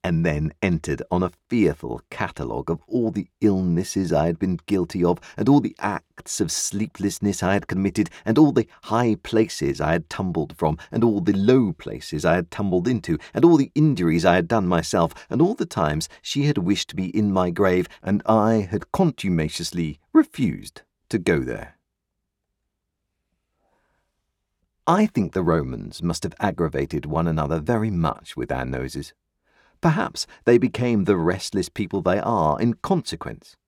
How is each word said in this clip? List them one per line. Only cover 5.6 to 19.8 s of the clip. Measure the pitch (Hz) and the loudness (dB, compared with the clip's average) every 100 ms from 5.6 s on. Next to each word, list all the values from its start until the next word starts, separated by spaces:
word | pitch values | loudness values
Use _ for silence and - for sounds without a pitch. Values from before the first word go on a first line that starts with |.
the | 104 - | 2 -4
acts | 101 98 _ - - - | -6 -6 _ -20 -12 -4
of | 160 | -4
sleeplessness | - - 101 107 - 95 - 101 95 | -4 -6 -4 -6 -4 -4 -2 -2 -2
I | 90 | 0
had | 98 - | 0 -2
committed, | 92 98 98 104 - - | -2 -2 0 -2 -4 0
and | 113 | 4
all | 151 | 6
the | 127 110 _ | 4 -2 _
high | - 113 120 107 | -4 0 2 0
places | - 113 110 - 71 67 | 0 0 0 -2 -4 -2
I | 76 | 0
had | 82 80 | -2 -2
tumbled | - 95 82 - - | -6 -4 -2 -4 -2
from, | 80 78 - | -2 -2 -6
and | 110 117 | 0 2
all | 101 | 2
the | 85 | 0
low | 98 101 131 110 | 2 4 4 2
places | 82 - 55 - 78 80 | -4 -10 -12 -8 -2 2
I | 87 | 2
had | 85 | 0
tumbled | - 101 90 95 | -6 -2 0 0
into, | 120 - 78 - | -2 -2 -6 -4
and | 107 165 | 4 6
all | 160 | 6
the | 139 - | 4 2
injuries | 151 131 85 82 87 | 2 2 2 2 4
I | 90 | 2
had | 85 | 2
done | 113 90 | 0 2
myself, | 87 82 98 82 - - | 0 0 0 0 -2 -6
and | 117 | 0
all | 175 | 2
the | - 180 | 0 -6
times | - 78 76 - - | -2 -2 -2 -6 -14
she | - 143 | -8 -2
had | 143 139 | 0 0
wished | 87 98 - | 0 -2 -2
to | - | -6
be | 92 - | -4 -2
in | 104 | 0
my | 95 90 | 2 0
grave, | 85 98 90 85 - | 2 2 2 0 -8
and | 90 101 - | -4 -2 2
I | 110 107 113 95 | 2 4 2 0
had | 98 - | -6 -6
contumaciously | - 180 - 98 85 78 - 85 87 | 0 0 0 -2 0 -2 -6 -8 -4